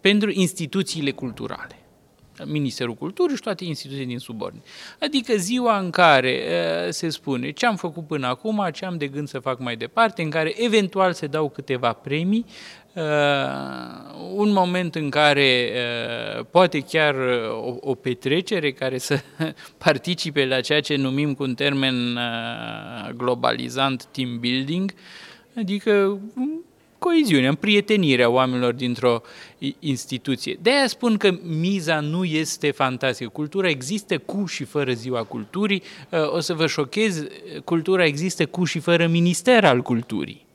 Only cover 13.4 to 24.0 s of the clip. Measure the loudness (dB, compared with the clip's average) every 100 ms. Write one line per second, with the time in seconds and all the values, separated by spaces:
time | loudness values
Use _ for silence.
13.4 | 0 -4 -8 -10 -12 -16 -18 -14 -8 0
14.4 | 4 4 2 0 -2 -4 -2 4 6 6
15.4 | 6 4 2 -2 -4 -4 -4 -6 -6 -8
16.4 | 2 4 4 2 -2 2 2 2 0 0
17.4 | -2 -4 -6 -6 -4 -2 -2 -4 0 0
18.4 | 0 -2 -2 -2 -4 -4 -2 -2 -2 -6
19.4 | -6 -6 -20 _ 2 2 -2 -4 -2 0
20.4 | 2 0 2 0 2 -2 0 0 -2 -2
21.4 | -4 -2 -2 0 0 0 -2 -4 -4 -6
22.4 | -6 -8 -10 -10 -12 -12 -10 -4 -2 0
23.4 | 0 0 -4 0 0 -2